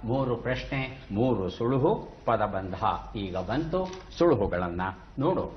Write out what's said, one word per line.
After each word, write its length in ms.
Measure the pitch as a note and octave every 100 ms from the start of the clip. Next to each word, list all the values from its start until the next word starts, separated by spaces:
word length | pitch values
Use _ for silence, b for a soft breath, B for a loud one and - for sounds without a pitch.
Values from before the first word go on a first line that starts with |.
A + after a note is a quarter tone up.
ಮೂರು 320 | A2 C3+ B2+ A#2
ಪ್ರಶ್ನೆ, 720 | B2 B2+ - C#3 C3 - -
ಮೂರು 400 | G2 B2+ A2 F2+
ಸುಳುಹು, 580 | - A#2 C3+ D#3 A3 - -
ಪದಬಂಧ 500 | - A2+ G#2 G2 F#2 F#2 G#2+ F2 - G#2+
ಈಗ 200 | F#2+ F2+
ಬಂತು. 640 | F2+ B2+ E3 F#3 F#3 - - -
ಸುಳುಹುಗಳನ್ನ 640 | E3+ A#2+ F#2+ F2+ F2+ E2+ F#2 F#2+ - -
ನೋಡು. 280 | D3 E3 D#2+